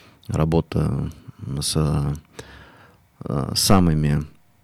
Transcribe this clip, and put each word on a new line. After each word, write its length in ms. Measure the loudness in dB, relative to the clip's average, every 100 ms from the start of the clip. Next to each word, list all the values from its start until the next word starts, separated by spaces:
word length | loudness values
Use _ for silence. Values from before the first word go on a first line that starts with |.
| -20 _ -6
работа 840 | -2 2 0 0 -2 -2 -2 -6 -10 -20 -14 -10 -6
с, 140 | -2 -2 0 0 -2 -6 -12 -20 -20 -20 -20 -20 -20 _ _ _ -6
э, 260 | -4 -4 -2
самыми 680 | 4 6 6 4 2 0 -2 -14 _ _